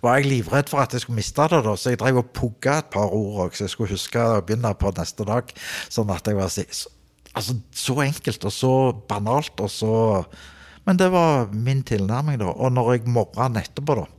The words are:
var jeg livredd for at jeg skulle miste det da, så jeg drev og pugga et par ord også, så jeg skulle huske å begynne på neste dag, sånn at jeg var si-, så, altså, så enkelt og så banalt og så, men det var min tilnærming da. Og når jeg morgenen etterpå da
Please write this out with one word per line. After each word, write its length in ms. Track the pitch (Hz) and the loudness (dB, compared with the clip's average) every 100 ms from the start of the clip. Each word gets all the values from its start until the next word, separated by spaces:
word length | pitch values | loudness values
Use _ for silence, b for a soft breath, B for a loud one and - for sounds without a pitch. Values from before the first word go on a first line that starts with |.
var 140 | 120 131 | 4 4
jeg 80 | 139 | 4
livredd 440 | 131 87 135 143 | 0 2 0 0
for 80 | 147 | 0
at 120 | 127 127 | 0 -2
jeg 80 | |
skulle 160 | - 117 | -4 -4
miste 240 | - - 156 | -2 0 2
det 80 | 170 | 4
da, 120 | 110 101 | 2 -2
så 140 | 131 | -2
jeg 80 | 123 | 0
drev 160 | 117 127 | 2 2
og 120 | 120 | 0
pugga 440 | - 120 107 127 151 | -4 -4 -2 -2 -2
et 80 | - | -2
par 220 | 98 101 | -2 0
ord 300 | 101 101 104 | 0 -2 -2
også, 160 | 90 - | -4 -2
så 60 | 101 | -8
jeg 60 | |
skulle 180 | - 107 | -4 -4
huske 240 | 98 - 117 | -4 -4 0
å 220 | 117 107 | 2 2
begynne 300 | 87 110 113 98 | 0 -2 0 0
på 100 | 98 87 | -2 -2
neste 300 | 82 - 104 | -8 -6 -2
dag, 240 | 117 - B B B B | -2 -4 B B B B
sånn 180 | - 104 | -2 -2
at 160 | 90 - | -2 -2
jeg 120 | 104 | -2
var 120 | 95 | -2
si-, 140 | - 98 | -4 -6
så, 160 | - - _ _ _ - | -10 -12 _ _ _ -12
altså, 260 | 123 107 123 - - | -10 -6 -6 -8 -10
så 160 | - 131 | -4 0
enkelt 440 | 139 151 - 110 98 | 0 -2 -6 -4 -6
og 60 | - | -2
så 160 | 131 131 131 110 | 2 4 2 0
banalt 580 | - 104 104 135 151 - | -6 -4 0 0 -2 -6
og 80 | 104 | -6
så, 220 | - 110 113 113 101 85 B B B B B - | -2 0 2 4 2 -2 B B B B B 0
men 100 | 185 | 4
det 120 | 185 | 4
var 320 | 185 165 139 110 | 4 4 4 2
min 320 | 104 120 135 123 | -2 0 0 0
tilnærming 540 | 107 98 117 151 135 | 0 0 0 -2 -2
da. 60 | 95 | -2
Og 240 | - 127 | 0 0
når 160 | 123 117 | 2 2
jeg 160 | 123 117 | 2 2
morgenen 540 | 120 104 - 127 113 | 0 0 0 0 0
etterpå 360 | - - 147 127 | -6 -6 -2 -2
da 80 | 76 | -2